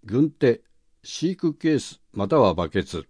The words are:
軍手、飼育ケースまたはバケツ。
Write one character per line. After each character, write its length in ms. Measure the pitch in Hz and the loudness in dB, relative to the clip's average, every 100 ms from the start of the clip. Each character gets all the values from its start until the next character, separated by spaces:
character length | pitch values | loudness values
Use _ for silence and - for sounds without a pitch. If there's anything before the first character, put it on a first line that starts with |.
軍 260 | 107 113 156 | -4 0 0
手、 320 | _ 131 117 _ _ _ _ | _ 0 0 _ _ _ _
飼 300 | - - 160 | -18 -6 -6
育 220 | 180 170 | -2 -4
ケ 220 | 147 160 143 | -2 0 0
ー 20 | |
ス 240 | - - _ | -2 -18 _
ま 160 | - 98 | -6 0
た 100 | 156 | 4
は 140 | 107 | 4
バ 160 | 82 85 | 2 -2
ケ 160 | 98 | -2
ツ。 240 | 85 85 - | -4 -8 -14